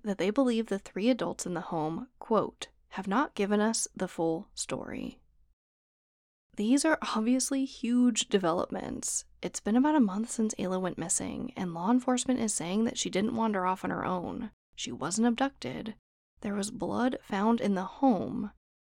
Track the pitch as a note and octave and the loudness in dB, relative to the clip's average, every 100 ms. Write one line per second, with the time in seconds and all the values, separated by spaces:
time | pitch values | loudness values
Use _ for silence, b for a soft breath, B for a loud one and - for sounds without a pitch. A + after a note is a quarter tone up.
0 | G#3 F#3+ F#3 A#3+ B3+ A3+ A3 G3 - F#3+ | -4 0 2 2 2 2 0 -4 -6 0
1 | A#3 B3 F3 - F3+ E3 - E3 D#3 E3 | 2 2 -2 -4 -6 -6 -4 -2 -2 -4
2 | B3+ - - G#3+ - - - _ _ - | -10 -10 0 2 2 -4 -16 _ _ -8
3 | F#3+ A3+ D4+ - G3+ G#3 G#3+ A3 - - | 0 0 2 0 2 4 4 2 -4 -4
4 | F#3 - E3 E3 - - - - - - | -4 0 0 0 -4 -10 -6 -6 -8 -8
5 | - - _ _ _ _ _ _ _ _ | -10 -12 _ _ _ _ _ _ _ _
6 | _ _ _ _ _ - G#3+ C#4 D#4+ D4+ | _ _ _ _ _ -2 4 4 4 2
7 | - A3 A3 C4 - C4+ C4+ - A#3 B3 | 0 0 2 2 2 0 -2 -4 0 4
8 | B3 A3 - G3+ E3+ F3 - - - - | 4 4 2 2 2 0 -2 -4 -6 -6
9 | - - - _ F3+ - G#3 A#3+ D4+ D#4 | -6 -6 -8 _ -8 -6 2 4 6 6
10 | G#3 G3 A#3 - A3 - F#3 F#3 F3+ - | 4 2 -4 -2 -2 -2 -2 -2 -2 -4
11 | E3+ - - - - - F3+ E3 F#3+ B3+ | -2 -2 -4 -8 -8 -6 -6 -2 2 4
12 | B3+ B3 - B3 G#3+ - F3 G3+ A3+ - | 4 0 0 0 0 -2 -2 0 0 -2
13 | F3+ F3+ G#3+ A3 A3+ G3 F3+ F#3+ F#3 F3 | -2 0 0 0 0 0 0 -2 -2 -2
14 | - F3+ B2+ - G#3+ - _ - A#3+ A#3+ | -2 -4 -4 -8 -10 -14 _ -12 -10 -6
15 | D#3 G#3+ A#3+ A#3 C#4 - B3 - A3 - | -2 2 2 2 -2 -4 -10 -8 -10 -14
16 | _ _ _ _ G3+ G3+ G3+ - F3 G#3 | _ _ _ _ -6 -4 -6 -4 -4 0
17 | B3+ - - G3 A3 A#3 G3+ F#3+ G3 - | 0 -2 -4 0 2 2 2 0 -4 2
18 | C4 - - - G#3 - _ _ | 4 4 0 -6 -8 -10 _ _